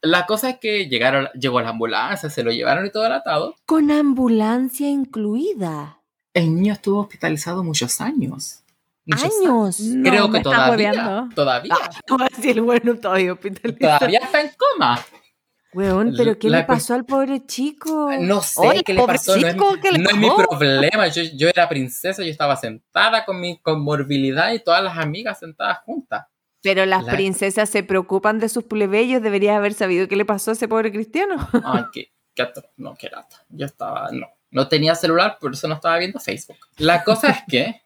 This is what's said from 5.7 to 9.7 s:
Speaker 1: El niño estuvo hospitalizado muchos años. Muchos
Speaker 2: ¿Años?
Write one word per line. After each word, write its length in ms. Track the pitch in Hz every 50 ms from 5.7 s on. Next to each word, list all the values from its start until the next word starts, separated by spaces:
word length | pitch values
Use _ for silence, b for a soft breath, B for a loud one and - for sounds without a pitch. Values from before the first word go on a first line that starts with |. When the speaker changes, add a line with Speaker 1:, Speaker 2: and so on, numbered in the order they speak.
| 156 147 147 156 - _ _ _ _ _ _ _ _
Speaker 1:
El 220 | 180 170 160 160
niño 180 | 170 190 208 208
estuvo 280 | 196 - 202 196 208
hospitalizado 640 | 202 202 - - - 160 156 151 - 170 175 185 180
muchos 360 | 165 151 147 131 123 - -
años. 600 | - 226 311 285 170 - - 127 - - - _ _ _ _ _ _ _ _ _ _
Muchos 180 | 160 156 220 277
Speaker 2:
¿Años? 540 | 359 440 427 381 349 254 233 214 196